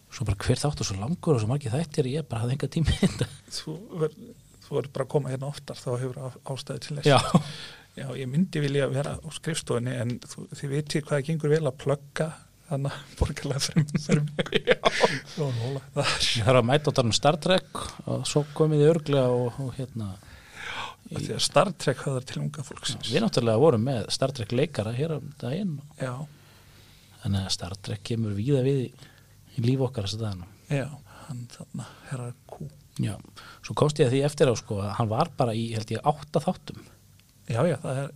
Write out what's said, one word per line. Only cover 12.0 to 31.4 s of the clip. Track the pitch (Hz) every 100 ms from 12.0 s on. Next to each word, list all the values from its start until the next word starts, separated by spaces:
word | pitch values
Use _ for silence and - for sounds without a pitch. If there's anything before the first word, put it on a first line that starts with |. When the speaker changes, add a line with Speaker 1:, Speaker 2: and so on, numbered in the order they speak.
| - - 160 - - - -
Speaker 2:
þannig | 139 139
að | - - -
borgarlega | - 151 143 131 -
frem-, | - 147
frem-, | - - 156 147 - 180
Speaker 1:
<laughs> | - -
Já. | -
Speaker 2:
Já, | - - - 139 - -
nóla. | 139 120 117 139 -
Það | - 139
er | -
Speaker 1:
Ég | - 120 117
þarf | 127
að | 117
mæta | 147 147
á | 131
þarna | 117 -
Star | 143 165
Trek | 170 185 - - - -
og | - 123
svo | 131 151 147
komið | 147 156 151
þið | 147
örugglega | 160 151 139 127
og, | 123 123 127
og | 135
hérna | - 127 113 101 92 - - - - - - - -
Speaker 2:
Af | - -
því | -
að | 110
Star | - 143 175
Trek | 156 - 127
höfðar | - 131 -
til | -
unga | 147 147
fólksins. | - - - 107 -
Speaker 1:
Já, |
við | 131
náttúrulega | 226 - 117 110
vorum | 160 117 123
með | 123 92
Star | - 135
Trek | 139 110
leikara | 120 156 - 104
hér | 123 160
um | 147 147 -
daginn. | 123 160 208 139 -
Speaker 2:
Já. | - 131 123 151 - - - - - - - -
Speaker 1:
Þannig | - 101 98 95
að |
Star | - 90 98
Trek | - 110
kemur | - 113 110 101
víða | 117 139
við | 127 139
í, | 120 - - - - - -
í | -
líf | 117 131 131
okkar | -
þessa | 98 107
dagana. | 110 92 87 - -
Speaker 2:
Já, | 143 123 - - -
hann | - 123